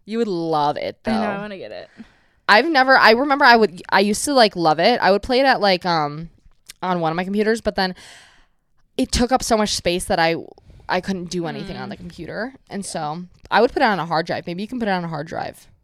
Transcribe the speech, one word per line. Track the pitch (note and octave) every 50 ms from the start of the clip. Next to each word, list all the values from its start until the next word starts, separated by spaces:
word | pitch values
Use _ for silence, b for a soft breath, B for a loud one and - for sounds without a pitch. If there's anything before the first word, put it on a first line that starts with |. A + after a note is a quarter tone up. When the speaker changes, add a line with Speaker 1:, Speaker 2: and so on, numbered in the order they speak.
| _
Speaker 1:
You | G3 G#3+ A3+
would | A#3 G#3+
love | F3+ E3+ E3 D#3+ D#3+ D3+ D3 D3 D3
it, | - - G2 - _ -
though. | A3+
Speaker 2:
I | A3+ A3 G#3+
know, | G#3
I | G3+ G3+
wanna | G#3 G#3 G3
get | F3+ B2 G#2+
it. | G2+ F2 F2 - _ B A3+ B B B B B B B B
Speaker 1:
I've | - G3 A3 C4 E4+
never, | D#4+ C4 C4 C4 C4
I | - C#3 G#3+
remember | A#3 A#3 C#4+ D4+ C#4 C#4+ D4
I | B3 A#3+
would, | A3+ G#3+ - E3+ F3+ - -
I | - F#3+
used | G3+ G3+ G#3+ - -
to, | D4 C#4+
like, | C4 A3+ G3+ -
love | F3+ E3 D#3+ D#3 D#3
it. | E3+ A3+ B3 -
I | - F#3
would | G3 G3+ -
play | - B3+ B3
it | C#4
at, | C4+ A#3+ D#3+
like, | G3+ G3+ F#3 F3+ -
um, | F3+ E3+ D#3+ D3 D3 D3 D#3 E3 E3 _ _ _ - _ _ _ - - - -
on | F#3 F3+ F3
one | E3 D#3+
of | D#3+
my | F3 F#3
computers, | F#3+ G3+ G#3 G#3+ G#3+ A3+ A3+
but | - G#3+ G3+
then | G#3 F#3+ F#3 F#3 B B B B B B B B B B B B _ _ _ _ _ _ _ _
it | - C4 -
took | - - B3 A#3+
up | C4 B3+ -
so | - A#3+
much | G#3+ G#3+ G3+ -
space | - - F3+ F3 F3+ -
that | - G3+ E3+
I, | E3 E3 E3 C#3 - - - _ _ - - - -
I | - - F3+
couldn't | F3 F#3+ G3 F3+ F3 E3+
do | F3+ F3+ E3
anything | D#3 C#3+ C3+ C3+ - F3
on | B2 -
Speaker 2:
Mm. | -
Speaker 1:
the | D3+
computer. | - F3+ F3 - - E3 - D#3+ F3 F3+ C4 C4 - _ -
And | - G3+ F#3
Speaker 2:
Yeah. | -
Speaker 1:
so | - E3+ D#3 D3 D#3 F3 F3+ - _ _ - -
I | - G3
would | A3+ C4+ -
put | F4
it | C#4
on | A3+ G3+ E3+
a | D3+
hard | E3 D#3+ D#3+ E3+
drive. | E3+ D3+ - D#3+
Maybe | F3+ E3+ F3+
you | G#3
can | G#3 B3+ B3
put | A3+
it | G#3
on | F#3+ F3+ F3
a |
hard | E3 D#3+ D3 D3+
drive. | E3 - - - - - - - _ _ _